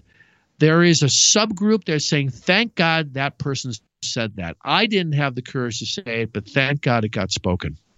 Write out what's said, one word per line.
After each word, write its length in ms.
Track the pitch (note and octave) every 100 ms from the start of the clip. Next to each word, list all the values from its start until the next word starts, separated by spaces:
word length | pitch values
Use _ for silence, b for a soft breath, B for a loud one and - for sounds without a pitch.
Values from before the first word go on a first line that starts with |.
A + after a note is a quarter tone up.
| - b b b b -
there 260 | D3+ D#3+
is 180 | F3 D#3
a 40 | C#3
subgroup 800 | - - G#3 A3 F#3 G#3 A3 -
that's 200 | D#3 -
saying, 260 | D3+ C#3
"Thank 440 | - - F#3 A#3 -
God 380 | E3 D#3+ D3+
that 240 | C3 C#3 -
person 340 | D3 C3 C3 A2+ _ _
said 340 | - - A2 G2+
that. 220 | E2+ E2 -
I 200 | D#3+ A3+
didn't 280 | G#3 E3+
have 220 | C#3+ C#3+ B2+
the 60 |
courage 380 | B2 C3+ A#2+ A2
to 60 | A2
say 380 | - F#3 A2+
it, 100 | A2+
but 120 | G#2+ -
thank 360 | C#3 C3+ D3
God 240 | - A#2+ G#2+
it 60 |
got 200 | A2 F#2+
spoken." 460 | - F#2+ F2+ D#2+ D2+ _